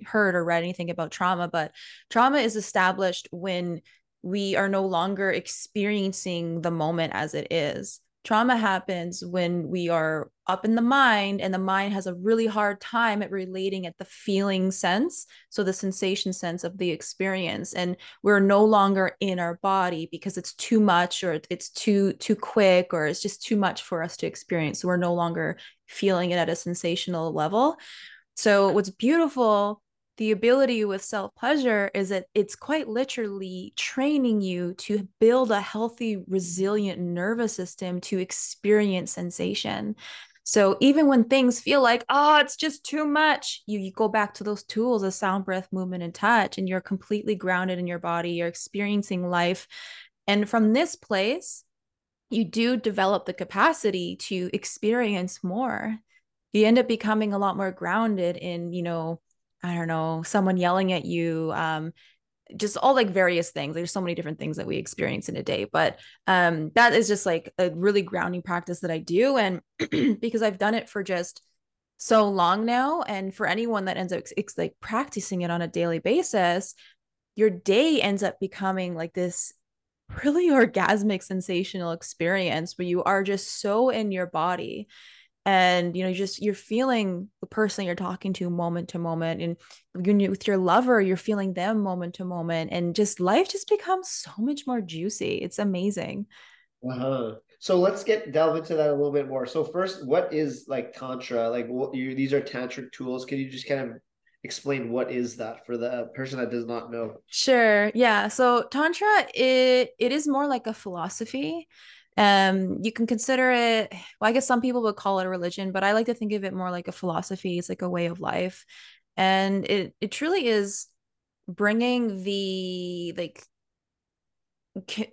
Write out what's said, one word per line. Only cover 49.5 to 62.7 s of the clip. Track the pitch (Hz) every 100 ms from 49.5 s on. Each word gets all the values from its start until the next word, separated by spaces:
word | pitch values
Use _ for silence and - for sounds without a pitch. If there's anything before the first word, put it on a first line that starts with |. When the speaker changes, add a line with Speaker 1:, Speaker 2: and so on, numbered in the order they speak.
| 185 - - - - - _ -
Speaker 1:
And | 208 208
from | 233 214
this | 247 339 -
place, | - 196 202 330 - - - _ _ _ _ _ _
you | 226
do | 175 220 233 247
develop | 220 196 190 202
the | -
capacity | 190 180 196 294 320 214 190 175 185
to | - 185 180
experience | 160 - - 208 240 220 196 180 -
more. | 180 202 262 - 220 220 - _ _ _ _
You | 208 214
end | 240
up | 240
becoming | 226 214 214 214
a | 202
lot | 196 185
more | 190
grounded | 185 175 208 226 196 175 175
in, | 180 170 170
you | 180
know, | 170 170 160 170 _ _ _ _
I | 175
don't | 170 165
know, | 160 160 160
someone | 165 208 190 185
yelling | 175 185 190
at | 175
you, | 175 170 170 160 160
um, | - 160 156 160 - _ _ _ _ _ -
just | 208